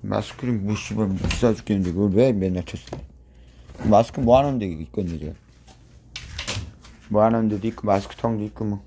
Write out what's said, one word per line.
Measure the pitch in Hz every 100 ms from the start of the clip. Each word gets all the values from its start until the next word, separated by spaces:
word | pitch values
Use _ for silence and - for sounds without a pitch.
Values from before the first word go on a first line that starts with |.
마스크를 | 104 104 104 - 123
뭐, | 113 98
씨발, | 104 - 107 104
못 | 95 - -
사 | 120
죽겠는데 | 104 - 101 90
그걸 | 87 104
왜 | 98 131
맨날 | 107 92 90
쳤어요? | 82 - - - - - - - - - - - -
마스크 | 104 117 -
뭐 | 120 131
하는데 | 143 131 98
이거 | 78
있거든요, | 80 - 90 82
제가. | 76 82 _ - - - - - - - - - - - - - - - -
뭐 | 104
하는 | 110 113 110
데도 | 107 110
있고, | 110 107
마스크통도 | 98 98 - 117 113
있고, | 104 -
뭐. | 107 101